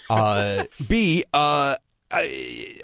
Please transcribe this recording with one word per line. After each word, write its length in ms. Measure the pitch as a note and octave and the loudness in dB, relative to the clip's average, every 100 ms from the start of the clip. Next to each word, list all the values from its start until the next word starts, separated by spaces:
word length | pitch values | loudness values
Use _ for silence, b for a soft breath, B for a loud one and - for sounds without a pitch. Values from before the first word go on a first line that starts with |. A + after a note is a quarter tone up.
| B | B
Uh, 560 | A2 G#2+ G#2 G2+ G2 F#2+ - | 2 2 2 0 -2 -6 -8
<laughs> 120 | B2 | 0
B, 340 | A3+ G#3 D#3+ - | 2 4 2 0
uh, 420 | C#3+ D3 D3 C#3 C3+ - _ _ | 0 2 2 0 -2 -8 _ _
I, 680 | - E3+ C3+ B2 A#2 A2 - | -4 -4 -6 -10 -12 -14 -16